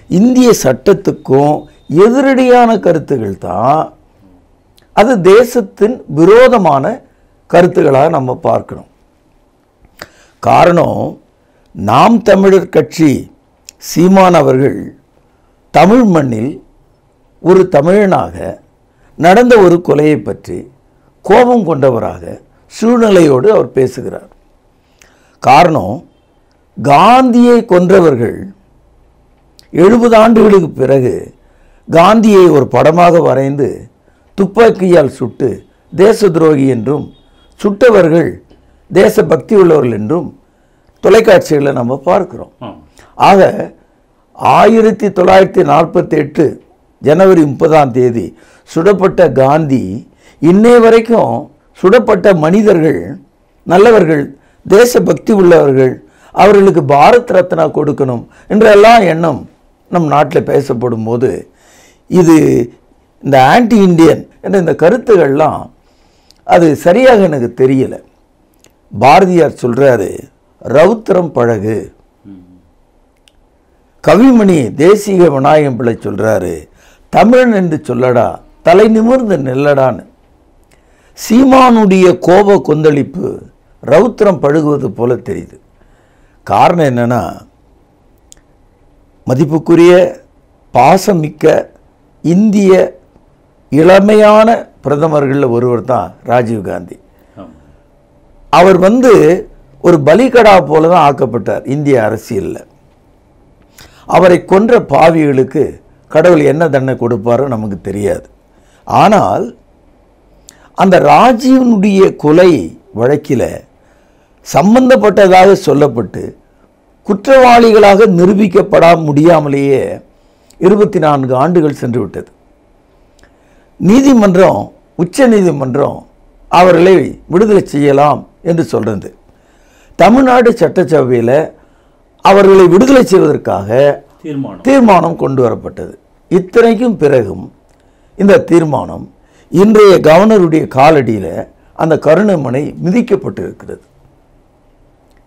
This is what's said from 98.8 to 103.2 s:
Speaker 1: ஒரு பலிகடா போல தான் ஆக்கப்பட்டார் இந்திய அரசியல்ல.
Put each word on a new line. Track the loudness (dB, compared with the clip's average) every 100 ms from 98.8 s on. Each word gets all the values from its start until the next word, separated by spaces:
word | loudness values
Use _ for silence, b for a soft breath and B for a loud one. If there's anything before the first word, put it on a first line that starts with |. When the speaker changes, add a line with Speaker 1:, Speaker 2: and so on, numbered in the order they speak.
| 2 2 2 4 2 0 -6 _ _ _
Speaker 1:
ஒரு | -2 0 2
பலிகடா | 2 2 2 4 4 2
போல | 0 2
தான் | 2 0
ஆக்கப்பட்டார் | 0 -6 -6 -8 -8 -8
இந்திய | -6 -2 0
அரசியல்ல. | -2 -6 -8 -10 -8 -12 -18 _ _ _ _ _